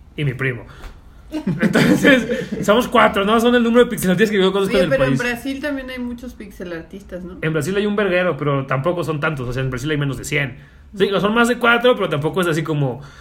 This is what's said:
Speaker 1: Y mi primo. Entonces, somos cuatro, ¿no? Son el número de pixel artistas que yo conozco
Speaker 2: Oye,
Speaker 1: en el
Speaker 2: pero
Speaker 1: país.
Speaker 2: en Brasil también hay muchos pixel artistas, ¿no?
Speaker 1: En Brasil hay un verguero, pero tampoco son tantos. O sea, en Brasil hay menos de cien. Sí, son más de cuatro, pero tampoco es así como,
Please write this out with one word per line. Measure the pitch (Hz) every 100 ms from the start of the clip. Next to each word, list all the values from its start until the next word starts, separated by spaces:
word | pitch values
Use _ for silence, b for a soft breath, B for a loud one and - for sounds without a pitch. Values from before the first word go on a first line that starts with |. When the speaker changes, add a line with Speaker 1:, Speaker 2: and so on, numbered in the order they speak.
| - -
Speaker 1:
Y | 143
mi |
primo. | - 135 120 - B B B - - - 311 202 -
Entonces, | - 220 - - 285 262 - 233 - - -
somos | 226 240
cuatro, | 233 214 202 196
¿no? | 226
Son | 240 240
el |
número | 233 240 240
de |
pixel | 185 180
artistas | 180 214
que | 208
yo | 190
conozco | 196 190 196
Speaker 2:
Oye, |
Speaker 1:
en | 180
el |
Speaker 2:
pero | 277 269
Speaker 1:
país. | 233
Speaker 2:
en | 240
Brasil | 240 269 269
también | 294 277 254
hay | 254
muchos | 240 240 247
pixel | - 202 - 180
artistas, | 165 165 190 - 180
¿no? | 180 185
Speaker 1:
En | 160
Brasil | 160 143 202
hay | 208
un | 208
verguero, | 196 180 180 143
pero | 147 139 135
tampoco | 135 175 175
son | 160 151
tantos. | 160 143 120
O |
sea, | 127
en | 131
Brasil | 127 147
hay | 147
menos | 143 117
de |
cien. | 98 147 135 - B B B 202
Sí, | 202 190
son | 202
más | 226 233
de | 240
cuatro, | 240 240 247 240
pero | 180
tampoco | 147 151 185
es | 175
así | 156
como, | 151 147 135 113 B B